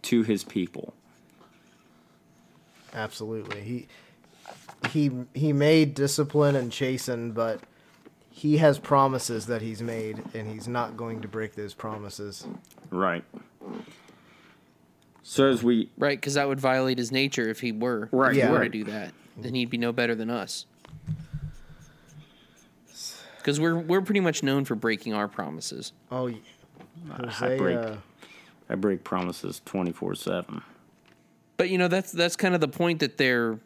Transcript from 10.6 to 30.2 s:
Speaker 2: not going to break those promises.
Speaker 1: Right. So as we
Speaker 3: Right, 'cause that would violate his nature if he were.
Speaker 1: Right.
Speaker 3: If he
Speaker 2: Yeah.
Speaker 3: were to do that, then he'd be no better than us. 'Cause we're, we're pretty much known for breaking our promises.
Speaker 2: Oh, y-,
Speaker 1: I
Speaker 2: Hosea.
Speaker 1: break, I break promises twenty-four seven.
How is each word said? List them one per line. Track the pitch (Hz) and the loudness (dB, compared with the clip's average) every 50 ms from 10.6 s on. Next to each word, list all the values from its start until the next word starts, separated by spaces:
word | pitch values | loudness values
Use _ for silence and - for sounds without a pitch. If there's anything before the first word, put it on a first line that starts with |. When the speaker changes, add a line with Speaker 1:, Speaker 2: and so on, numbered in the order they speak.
| 110 120 | -8 -4
Speaker 2:
not | 120 120 120 110 113 | -4 -4 -4 -4 -6
going | 110 117 113 113 107 | -10 -8 -8 -8 -8
to | 104 104 | -10 -8
break | 101 110 110 104 - | -6 -6 -8 -6 -8
those | - 104 101 92 | -10 -10 -10 -12
promises. | - - 110 107 107 104 98 - - 104 101 95 - - - - - - - - - - - | -10 -10 -10 -8 -8 -10 -12 -12 -12 -12 -12 -12 -12 -14 -14 -14 -14 -16 -20 -20 -20 -14 -6
Speaker 1:
Right. | 92 90 95 92 85 85 - _ - - - _ _ _ - - - - - - - - - - - _ _ - - - _ - _ _ _ _ _ _ _ _ _ _ _ _ _ _ | -2 0 2 2 0 -2 -6 _ -20 -20 -20 _ _ _ -16 -14 -12 -12 -14 -16 -20 -20 -20 -20 -20 _ _ -20 -20 -20 _ -20 _ _ _ _ _ _ _ _ _ _ _ _ _ _
So | _ - - - 135 135 | _ -4 2 4 6 6
as | 131 113 | 6 4
we | 117 120 123 113 - - _ - | 4 4 4 4 2 -2 _ -2
Speaker 3:
Right, | - 143 143 120 | 0 0 0 0
'cause | - 143 139 | -4 -2 0
that | 147 139 139 | 0 2 2
would | 139 135 | 0 0
violate | 135 131 131 131 131 131 127 127 | 2 2 2 4 2 2 0 0
his | 123 113 | -2 0
nature | 135 131 135 139 - - 117 110 | 2 2 2 2 2 0 0 0
if | 110 - | -2 -2
he | - 120 | -4 -4
were. | 110 107 117 123 120 110 107 107 | -2 -2 -2 -2 -2 -2 -2 0
Speaker 1:
Right. | - 127 135 131 | 2 4 6 6
Speaker 3:
If | 131 | 6
he | 139 | 6
Speaker 2:
Yeah. | 127 107 | 6 6
Speaker 3:
were | - - - | 4 4 2
to | - | 0
do | - 110 107 | -2 -4 -6
that, | 104 104 107 101 - - _ - - _ | -6 -6 -8 -8 -10 -14 _ -20 -20 _
then | - 131 123 123 | -12 -8 -4 -2
he'd | 131 120 120 | -2 -2 -2
be | 127 120 | -2 -2
no | 120 120 | -2 0
better | 117 123 120 117 117 | 0 0 0 0 0
than | 110 110 110 | -2 -2 -4
us. | 120 117 98 - - - - _ _ _ _ - - - - - - - - - - 151 143 151 - - - - - - - - - _ _ - 151 - - _ _ - - _ _ _ _ _ _ _ _ _ - - - - - - - - - - | -4 -4 -4 -6 -8 -12 -12 _ _ _ _ -20 -20 -16 -10 -8 -8 -8 -10 -12 -12 -10 -10 -10 -12 -14 -18 -20 -20 -20 -20 -20 -20 _ _ -20 -20 -20 -20 _ _ -20 -20 _ _ _ _ _ _ _ _ _ -18 -14 -12 -12 -12 -14 -20 -20 -20 -6
'Cause | - 143 143 147 | -2 -2 0 2
we're, | 156 170 165 | 2 2 2
we're | 170 165 156 175 196 | 0 2 2 2 2
pretty | 190 - 208 202 | 2 2 2 4
much | 185 170 151 - | 4 2 2 2
known | - 135 135 139 139 | 0 2 2 2 2
for | - 120 | 0 -2
breaking | 107 - 113 110 98 - - 107 | 0 2 0 0 0 -2 -4 -2
our | 104 104 | -2 -2
promises. | 101 - - 92 73 78 80 78 - - 62 - - _ _ _ _ | -2 -4 -6 -8 -6 -8 -8 -10 -10 -10 -10 -12 -14 _ _ _ _
Speaker 2:
Oh, | 123 127 127 | -6 -4 -4
y-, | 123 117 107 - - - _ - _ _ - - - _ 165 170 151 | -4 -6 -10 -14 -20 -20 _ -20 _ _ -20 -20 -20 _ -18 -16 -14
Speaker 1:
I | - - - | -10 -10 -10
Speaker 2:
Hosea. | - - - - - - - | -8 -6 -4 -2 0 0 2
Speaker 1:
break, | 98 92 - 120 117 226 214 101 - _ _ _ - - - - - - _ _ _ _ | 2 0 0 0 -2 -4 -8 -10 -14 _ _ _ -20 -20 -20 -20 -20 -20 _ _ _ _
I | - | -4
break | 95 98 104 95 87 - | 0 2 0 0 0 -2
promises | - 92 90 90 90 76 - - 98 - - _ | -4 -4 -2 -2 -2 -4 -6 -8 -10 -10 -10 _
twenty-four | - - 98 90 87 82 - - 95 95 | -6 -4 -2 -2 -2 -2 -4 -6 -6 -6
seven. | 87 | -4